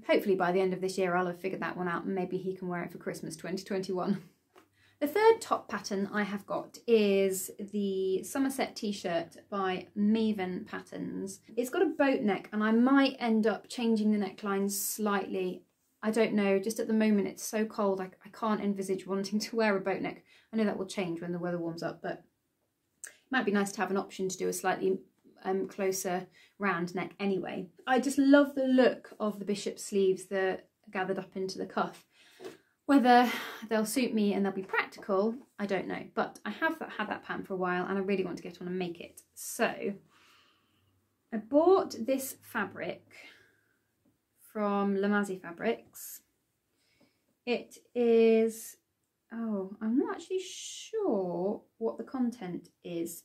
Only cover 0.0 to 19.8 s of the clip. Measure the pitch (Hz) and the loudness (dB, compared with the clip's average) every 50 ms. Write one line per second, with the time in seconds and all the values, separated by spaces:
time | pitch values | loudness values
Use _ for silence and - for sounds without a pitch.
0 | - - 320 214 - 208 185 190 180 175 180 190 190 185 180 170 185 185 185 - | 2 2 2 4 4 4 2 4 2 2 4 2 2 2 0 0 -2 -2 0 0
1 | 185 180 175 180 180 175 175 175 - 190 - - - 165 - - 180 175 170 - | 0 2 2 2 2 0 -2 -4 -6 -6 -4 -4 -6 -6 -4 -4 -4 -2 -2 -4
2 | - - 196 185 185 180 180 185 185 185 190 185 190 180 175 175 - - - - | -4 -4 -4 -2 -2 -4 -4 -4 -4 -6 -6 -6 -6 -6 -6 -6 -6 -8 -10 -10
3 | - - - - - 160 160 - - 170 180 196 - - 208 190 190 - 190 180 | -10 -10 -8 -8 -8 -10 -10 -10 -8 -8 -6 -8 -6 -4 -4 -4 -4 -4 -4 -2
4 | 170 180 196 - - - _ _ _ _ _ - - _ _ _ _ _ _ _ | -2 -2 -2 -2 -4 -10 _ _ _ _ _ -20 -20 _ _ _ _ _ _ _
5 | 294 294 302 403 427 453 453 440 - - - - - - 226 202 - - 208 196 | -4 -2 2 6 6 6 6 6 2 -2 -2 -2 -2 -6 -8 -8 -6 -4 -2 -2
6 | 202 196 - 208 202 190 202 202 - - 170 165 - - - - - - 233 220 | -2 -2 -2 -2 -2 -2 -4 -8 -8 -6 -6 -6 -6 -8 -14 -10 2 4 4 6
7 | 208 202 196 196 196 196 190 190 - - - - 208 196 208 208 202 196 190 190 | 6 6 4 4 4 2 0 -2 -6 -8 -10 -12 -12 -6 -4 -2 -2 -2 -2 -2
8 | 190 190 190 185 208 - - 277 269 269 269 - 226 - - - - 208 202 - | 0 0 -2 -2 -4 -4 -2 -2 -2 -2 0 -2 -4 -4 -4 -6 -6 -6 -6 -4
9 | - 185 170 165 165 - - - - _ 208 196 190 185 185 180 - - _ 208 | -4 -2 -2 -2 -2 -4 -10 -20 -12 _ -6 -4 -2 -2 -2 -4 -6 -8 _ 0
10 | 208 208 220 226 220 220 208 196 185 185 180 180 - - - 185 185 - 190 180 | 2 4 4 4 2 0 0 -2 -2 -4 -4 -6 -8 -10 -12 -12 -12 -12 -10 -8
11 | 180 180 180 185 190 196 - - _ - 220 233 254 254 - 359 349 311 - - | -8 -8 -6 -8 -8 -10 -10 -14 _ -8 -4 -4 -4 -2 0 2 2 2 2 2
12 | 285 269 269 - - 208 185 - - - - 214 214 220 220 226 240 262 277 277 | 2 2 2 2 2 0 0 0 -4 -6 -4 -2 2 2 4 4 6 6 6 6
13 | 277 262 269 - 240 233 220 220 208 220 196 - - - - - 240 226 226 214 | 6 4 2 0 0 2 2 4 4 2 2 0 -4 -10 -6 -2 2 2 2 4
14 | 214 214 214 208 196 185 - - - 208 196 196 196 196 196 196 - - - - | 4 4 2 2 0 -2 -4 -6 -4 -2 0 0 0 0 -2 -2 -4 -4 -4 -2
15 | 214 208 202 202 - - 202 190 185 185 185 - - _ _ _ _ _ _ _ | 0 0 0 0 0 -2 -4 -4 -2 -4 -4 -8 -12 _ _ _ _ _ _ _
16 | - 214 214 233 220 220 208 214 202 196 196 196 196 226 220 - - - 220 220 | -4 0 2 2 2 4 4 2 4 4 4 2 2 0 -2 -4 -2 0 2 4
17 | 214 214 208 202 190 185 - - - - - 214 214 220 - - 208 196 190 185 | 4 4 4 4 2 0 -4 -8 -10 -6 -2 -2 -2 -2 -2 0 0 0 0 0
18 | 185 185 - _ - - - - - 220 214 - - 202 202 196 190 190 190 180 | -2 -8 -10 _ -20 -20 -10 -4 -2 0 0 0 0 -2 -2 -2 -2 -4 -4 -4
19 | - 170 190 196 196 196 214 214 214 - - 226 220 214 202 190 | -4 -4 -4 -4 -2 -2 -2 -4 -4 -2 -2 0 2 2 2 2